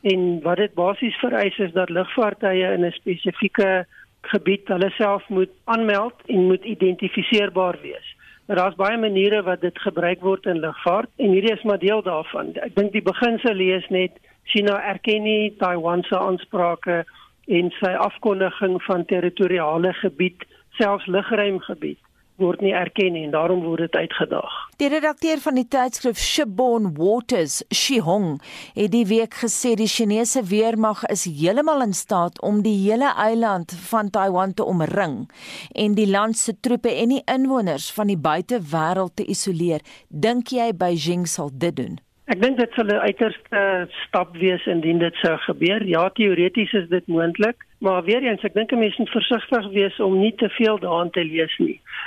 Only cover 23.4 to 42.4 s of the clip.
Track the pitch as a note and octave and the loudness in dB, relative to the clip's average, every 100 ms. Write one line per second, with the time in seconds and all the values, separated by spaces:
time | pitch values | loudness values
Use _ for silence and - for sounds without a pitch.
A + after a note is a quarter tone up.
23.4 | E3+ F#3 E3 E3 E3 E3 E3 - E3 - | 2 0 0 -2 -2 -2 -2 -2 -2 -2
24.4 | - - - - C#4+ D4+ D4+ D4 E4 D#4 | -4 -10 -14 -2 0 2 0 0 0 0
25.4 | D#4 B3+ B3 C4+ B3+ - B3+ G#3+ - - | 0 0 0 0 0 0 -2 -2 -2 0
26.4 | C4 F#3 B3+ A#3 G3+ D3 F3+ A#3 A#3 A3+ | 0 2 2 2 0 2 2 2 0 0
27.4 | D3+ - - - - B3+ E3 G3+ F3+ C#3 | 0 -4 -4 -2 2 2 2 2 0 -2
28.4 | - - - - G3+ A#3 G3+ A3+ A3+ - | -8 -18 -12 -2 2 2 4 2 2 -2
29.4 | A#3 - B3+ G#3+ A3 - G#3+ G#3+ A#3 C4+ | -4 0 0 2 2 2 2 2 2 0
30.4 | F#3 G#3 A3+ A3+ A3 G#3 - F#3+ F3+ C#3+ | 0 2 2 2 0 0 -4 -2 -4 0
31.4 | E3 A#3 D4+ D4 A#3 F3+ - F#3+ F3 - | 2 2 2 2 0 -2 0 0 0 -2
32.4 | - G#3 G#3+ G3+ G3 A3+ C#4 - G#3+ A#3 | 0 2 2 2 2 2 2 2 2 2
33.4 | A3+ F#3+ E3 F3 F#3 A3 G#3 G#3 G3 F3+ | 2 0 -4 -10 -4 -2 0 0 2 2
34.4 | F#3+ F3+ - F3+ D#3 G3+ F3 A#2+ - - | 0 0 0 0 0 0 -2 -4 -8 -14
35.4 | - - - - G#3 G#3 G#3 G3 A3 A3+ | -18 -18 -12 -2 0 2 4 2 0 0
36.4 | - F#3+ - B3 A#3+ D#3 A3+ C4+ - C4 | -4 -4 -2 0 0 0 0 0 0 0
37.4 | C4 C4 F#3+ C#3+ - - G#3 F#3 D3+ D#3+ | 2 2 0 -2 -4 -4 0 0 0 0
38.4 | F3+ B3 D#3 D#3+ D#3+ F#3 F3+ - - E3 | 0 -4 -2 -2 0 0 -2 -4 -6 -4
39.4 | G3+ E3 F3 D3+ - - _ D3+ G#3+ B3 | -4 -2 0 -2 -4 -20 _ -2 0 0
40.4 | A#3 B3+ A#3 F3 F3+ E3+ D3+ F3+ E3+ - | -2 -2 -2 0 0 0 0 -2 -2 -4
41.4 | D3 C3 E3+ C3+ A2+ - - _ - F#3+ | -6 -4 -4 -2 -6 -10 -16 _ -6 0